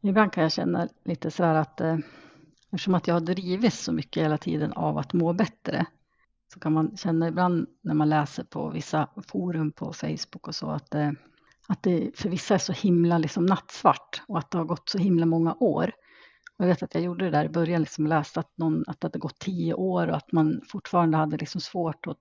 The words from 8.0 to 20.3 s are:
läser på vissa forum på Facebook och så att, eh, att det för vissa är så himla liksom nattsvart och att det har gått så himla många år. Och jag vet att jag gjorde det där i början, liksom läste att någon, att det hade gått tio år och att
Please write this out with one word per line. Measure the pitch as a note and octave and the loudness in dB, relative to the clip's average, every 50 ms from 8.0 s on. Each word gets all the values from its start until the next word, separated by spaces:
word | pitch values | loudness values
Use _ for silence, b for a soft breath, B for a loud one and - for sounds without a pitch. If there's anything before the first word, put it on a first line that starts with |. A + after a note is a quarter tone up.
| D3+ D3+ | 2 4
läser | D#3 D#3 D3 D3 - - - | 4 2 0 0 -6 -10 -12
på | _ - E3 D3+ D#3+ | _ -8 -8 -6 -6
vissa | D#3 D#3+ D3+ - - D#3 D3+ - _ - - | -6 -6 -6 -2 -2 -2 -2 -2 _ -16 -16
forum | - - G3 F3+ F3+ E3+ D#3+ D#3 D3+ D3+ | -8 -6 -6 -4 -4 -2 -2 -2 -4 -4
på | - - - D#3+ | -6 -10 -10 -10
Facebook | - - D#3 D#3 D3+ - _ - - _ - | -8 -6 -6 -6 -6 -8 _ -14 -16 _ -12
och | E3 | -10
så | - - D3+ | -8 -6 -6
att, | D3+ D3+ - _ - | -6 -6 -8 _ -2
eh, | D#3 D3+ D3 D3 b b b b b b b b b b _ | -2 0 -2 -2 b b b b b b b b b b _
att | F#3+ - - | -6 -2 0
det | G3 F3+ E3 - - - - | 0 2 2 0 -2 -6 -6
för | - F#3+ | -4 -4
vissa | E3+ F#3+ - - A3 | -4 -4 0 2 2
är | F3+ | 2
så | - - F#3 | 2 0 -6
himla | - - G3+ F3 E3+ E3+ E3+ E3+ E3+ | -2 2 4 4 6 6 4 4 2
liksom | D#3 C#3+ - G3 E3+ | 2 0 0 0 2
nattsvart | F#3 G3 F3+ - _ - - - G3+ C#3 - - _ - - - _ | 2 2 0 -2 _ -18 2 4 4 4 4 -2 _ -14 -14 -12 _
och | G#3+ E3 | -6 -6
att | D3 _ | -4 _
det | - F3+ | -4 -4
har | E3 | -2
gått | D#3 F3 F3 _ - | -2 -4 -6 _ -6
så | - G3 | -2 0
himla | F3 G3+ F3+ E3 E3 | 2 4 4 4 4
många | E3 E3 E3 E3 E3 D#3+ | 4 4 4 2 0 2
år. | - C4 G#3 D3 - E3 F#3 - B B B B B B B B B B B B _ | 2 2 2 2 2 -2 -2 -4 B B B B B B B B B B B B _
Och | G3 | 2
jag | F3+ | 2
vet | F3+ - - | 2 2 0
att | E3+ - | -4 -2
jag | E3 E3+ | -2 -2
gjorde | F3+ F3 F3 F#3+ | -2 -2 -2 -2
det | F#3 | 2
där | D3+ D3 D3+ | 2 2 2
i | D#3 | 2
början, | D#3 E3+ E3+ D#3+ F3 E3+ | 2 0 2 2 2 0
liksom | D#3 C#3+ - - D#3 | 0 0 -2 -2 0
läste | D3+ E3 D#3 D3+ - - - | 2 2 2 2 0 -4 -6
att | E3 _ _ - | -6 _ _ -2
någon, | E3 D#3+ D#3 D#3+ D#3 | 0 0 0 0 -2
att | - E3 _ | -4 -6 _
det | - | -6
hade | D#3+ - D#3 | -6 -6 -4
gått | - D#3+ - _ | -8 -8 -8 _
tio | - - F#3+ F3 E3 E3 E3 | -8 -6 -4 -2 -2 -2 -2
år | - F#3 F#3+ F3+ F3+ E3+ E3 | -2 -2 -2 0 0 0 0
och | E3 | -2
att | D3+ - _ | -4 -4 _